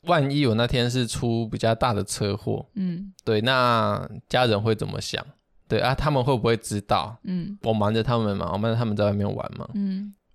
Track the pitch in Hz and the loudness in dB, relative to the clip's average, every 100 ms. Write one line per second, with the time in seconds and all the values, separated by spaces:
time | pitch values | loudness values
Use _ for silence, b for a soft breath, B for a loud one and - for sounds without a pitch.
0 | - 175 139 143 135 110 120 131 120 127 | 2 2 2 2 2 2 2 2 0 0
1 | 120 - 120 117 110 107 110 113 127 101 | -2 -2 -2 0 -2 0 0 2 0 0
2 | 98 - 104 101 - 107 - 214 185 175 | -4 -4 -2 -2 -4 -6 -6 -6 -4 -4
3 | 196 - - 107 117 131 123 117 107 101 | -10 -8 0 2 2 4 4 4 2 -2
4 | - - _ 123 123 104 113 107 101 98 | -6 -12 _ 2 4 2 2 0 -2 -6
5 | - - - _ _ _ _ 110 123 131 | -6 -8 -10 _ _ _ _ 0 0 0
6 | 151 139 123 127 117 117 - 104 - 104 | 0 2 2 2 2 0 0 -6 0 0
7 | - 117 - 180 170 101 117 110 104 113 | 0 -10 -6 -6 -6 -4 -2 2 2 2
8 | 110 117 107 98 85 98 113 113 117 104 | 2 2 0 -2 -2 -2 0 0 0 2
9 | 101 101 101 - - - - 208 196 190 | 2 2 -2 -4 -8 -10 -8 -4 -4 -4
10 | 202 - _ | -8 -14 _